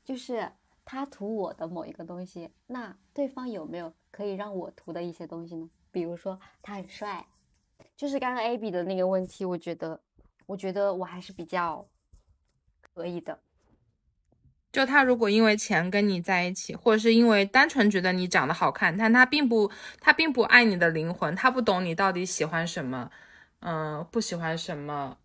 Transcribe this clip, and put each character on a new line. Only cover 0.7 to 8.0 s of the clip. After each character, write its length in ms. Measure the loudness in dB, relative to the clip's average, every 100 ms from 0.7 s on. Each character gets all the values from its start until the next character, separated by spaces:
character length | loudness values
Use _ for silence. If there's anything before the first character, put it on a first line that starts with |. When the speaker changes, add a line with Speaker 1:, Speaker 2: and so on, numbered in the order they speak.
| _
Speaker 1:
他 200 | -14 -10
图 300 | -10 -8 -8
我 180 | -6 -6
的 140 | -8 -10
某 180 | -10
一 60 | -12
个 140 | -14
东 200 | -14 -14
西， 240 | -14 -14 -18 _ _
那 260 | -14 -14 -18 _
对 140 | -6 -6
方 240 | -6 -10
有 160 | -10 -10
没 100 | -10
有 160 | -12 _ _
可 120 | -10
以 100 | -8
让 200 | -8 -8 -8
我 140 | -10
图 220 | _ -12
的 100 | -10
一 100 | -10
些 140 | -10 -14
东 180 | -12
西 120 | -12 -12
呢？ 120 | -14 _ _
比 120 | -8
如 140 | -6 -8
说 220 | -10 -12 -16 _
他 140 | -14 -14
很 120 | -14
帅， 380 | -12 -10 -10 -14 _ _ _ _ _ -20
就 120 | _